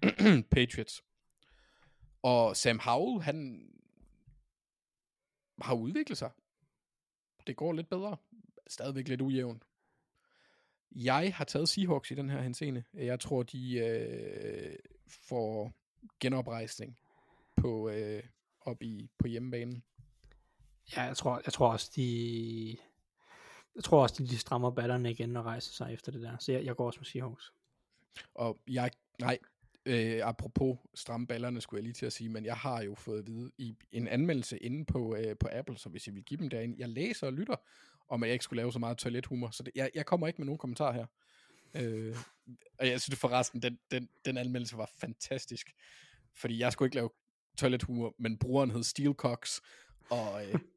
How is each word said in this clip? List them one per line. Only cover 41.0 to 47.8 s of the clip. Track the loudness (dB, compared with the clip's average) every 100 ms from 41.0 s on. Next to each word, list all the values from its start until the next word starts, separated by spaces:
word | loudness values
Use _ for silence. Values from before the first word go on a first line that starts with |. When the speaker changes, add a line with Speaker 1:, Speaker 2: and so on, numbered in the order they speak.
| -4 _ _ _ -20 -20 _
Speaker 1:
Øh, | -4 -2 -2 -4 -8 -12 _ -20 -20 -12 0
og | 2
jeg | 2
synes | -2 0
forresten, | 4 4 2 0
den, | -2 -4 -4
den, | -4 -4 _
den | -4 -2
anmeldelse | -2 -2 -4 -6
var | -8 -6
fantastisk, | -8 -8 -6 -6 -6 -12 -12 -20 -20 -20 -20 -20 _
fordi | -6 -4 2
jeg | 2
skulle | 4 2
ikke |
lave | 2 -2 -4 _ _ _ 2
toilethumor, | 4 4